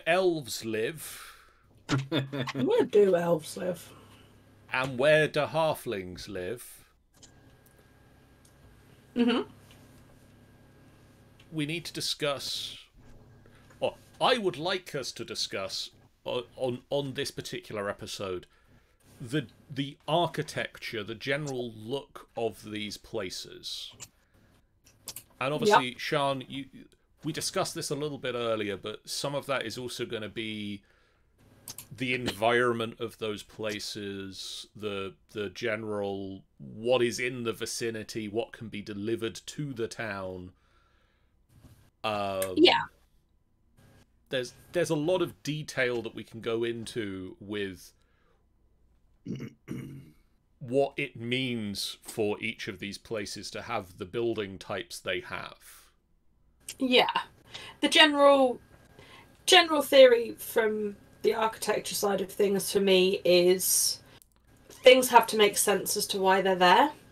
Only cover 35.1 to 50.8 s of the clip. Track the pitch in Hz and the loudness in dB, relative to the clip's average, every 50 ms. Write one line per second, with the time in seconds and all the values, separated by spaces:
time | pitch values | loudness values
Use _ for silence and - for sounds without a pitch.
35.1 | - _ _ _ - 107 101 98 - - 120 113 107 110 113 107 104 101 101 98 | -10 _ _ _ -8 -8 -8 -8 -6 -6 -4 -4 -4 -4 -4 -4 -4 -4 -4 -4
36.1 | 98 98 98 95 95 95 - _ _ - 143 135 123 104 113 120 127 123 120 120 | -4 -6 -8 -10 -12 -14 -18 _ _ -20 -18 -16 -10 -4 0 2 2 4 2 2
37.1 | 104 127 123 127 131 123 117 113 101 - 113 - - - 123 113 113 107 101 - | 0 -2 -4 -4 -4 -4 -4 -4 -4 -4 -6 -8 -6 -4 -4 -4 -6 -6 -8 -8
38.1 | - 117 110 101 98 113 117 - - - 117 104 - 104 98 110 104 101 101 113 | -8 -8 -8 -6 -4 -4 -6 -6 -8 -14 -14 -12 -10 -10 -10 -10 -8 -6 -4 -4
39.1 | 113 98 113 110 92 - - - - 151 151 139 127 110 113 - - - 117 107 | -4 -4 -4 -6 -8 -10 -14 -12 -10 -8 -8 -8 -6 -6 -8 -8 -6 -8 -8 -8
40.1 | 98 98 95 92 92 90 90 90 - _ _ _ _ _ _ _ _ _ _ _ | -6 -8 -8 -8 -10 -10 -12 -16 -18 _ _ _ _ _ _ _ _ _ _ _
41.1 | _ _ _ _ _ _ _ _ _ - - - - - - _ _ _ - 110 | _ _ _ _ _ _ _ _ _ -20 -20 -20 -20 -20 -20 _ _ _ -4 -4
42.1 | 107 104 101 98 98 95 92 95 - 302 339 - - - - - _ _ _ _ | -2 -2 -2 -2 -2 -2 -2 0 4 6 6 6 6 4 0 -6 _ _ _ _
43.1 | _ _ _ _ _ _ _ _ _ _ _ _ _ _ - - - - _ _ | _ _ _ _ _ _ _ _ _ _ _ _ _ _ -20 -20 -20 -20 _ _
44.1 | _ _ _ - 139 127 123 - - - - - - 175 165 151 165 151 147 170 | _ _ _ -6 -6 -6 -6 -6 -10 -18 -12 -4 -2 0 0 2 0 0 2 2
45.1 | 185 180 175 123 - - - 143 151 156 147 - - 135 127 123 123 117 107 113 | 2 2 0 -2 -4 -8 -8 -6 -6 -6 -8 -6 -2 0 0 0 0 -2 -4 -6
46.1 | - 117 107 - - 110 101 117 113 113 117 117 117 117 110 - - 123 104 101 | -8 -12 -14 -14 -12 -8 -4 -2 -2 0 0 -2 -4 -6 -8 -8 -6 -6 -6 -6
47.1 | 95 95 92 95 - - 104 98 104 104 101 95 90 85 - - _ _ _ _ | -6 -8 -10 -12 -14 -14 -10 -8 -6 -6 -6 -6 -8 -12 -18 -20 _ _ _ _
48.1 | _ _ _ _ _ _ _ _ _ _ _ _ _ _ _ _ _ _ _ _ | _ _ _ _ _ _ _ _ _ _ _ _ _ _ _ _ _ _ _ _
49.1 | _ _ - - - - - - - _ _ - 62 64 65 - - - - - | _ _ -12 -12 -10 -10 -12 -14 -16 _ _ -14 -12 -12 -12 -14 -16 -18 -20 -20
50.1 | - _ _ _ _ _ _ _ _ - 139 117 127 139 | -20 _ _ _ _ _ _ _ _ -16 -8 -2 0 0